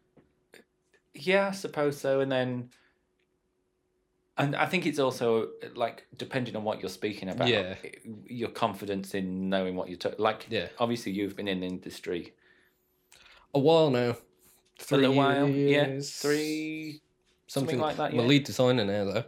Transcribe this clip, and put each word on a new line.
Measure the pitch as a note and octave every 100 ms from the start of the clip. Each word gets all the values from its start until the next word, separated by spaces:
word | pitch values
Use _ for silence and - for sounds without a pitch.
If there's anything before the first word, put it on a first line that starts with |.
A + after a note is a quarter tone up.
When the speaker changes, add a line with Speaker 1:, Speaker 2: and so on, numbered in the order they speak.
| _ _ _ _ _ - _ _ _ _ _
Speaker 1:
Yeah, | - C#3+ G3 G3
I |
suppose | G3 - D3+ D3 C#3+
so. | C3+ C3+
And | C3+
then, | C3 B2+ B2 B2 _ _ _ _ _ _ _ _ _ _ _ _ _ _ _ _ -
and | C#3+ C#3+
I | D3+
think | F#3 E3
it's | D3
also, | C3 B2+ A#2+ A2+ G#2+ - - A#2+
like, | A2+ - - -
depending | - C3+ A#2+ G#2
on |
what | G#2+ -
you're | -
speaking | - G#2+ G2 F#2+
about, | F2 A#2+
Speaker 2:
Yeah. | G#2+ F#2 F#2+
Speaker 1:
i-, | - - - G#2 -
your | B2 A2
confidence | - A2+ G2 G2+ G2 F#2+
in | G2 F#2 F#2 F#2+
knowing | F#2+ F#2 F2+
what | F2+
you're | F2+
ta-, | G2+ -
like, | G#2+ A2 -
Speaker 2:
Yeah. | A2 E2+ -
Speaker 1:
obviously | A#2+ A#2 A#2
you've | G2 G2 G2
been | G2+
in | F#2
the | F2+
industry | F#2 - - - F2 - _ _ _ _ _ _ _ _ - - - _
Speaker 2:
A | C#3+
while | C#3+ E3 D#3
now. | B2 B2 A#2 - _ _ _ _ - -
Speaker 1:
a | C#3+
little | C3+
Speaker 2:
Three | C3+
Speaker 1:
while, | C#3 C#3 C#3+
yeah, | C#3 C#3+ D3 C#3
Speaker 2:
years. | C3+ C#3+ -
Speaker 1:
three, | C#3+ D3+ D#3 D#3 D#3 D#3 D#3 C#3+ _ _ _ _ -
something | C#3 C3+ C3
Speaker 2:
Something |
Speaker 1:
like | D3+ D3
that, | D3
Speaker 2:
I'm | -
a |
Speaker 1:
yeah. | A#2+
Speaker 2:
lead | C#3+ C#3
designer | G#2 B2+ B2+ G2+
now, | G#2
though. | G2 G2+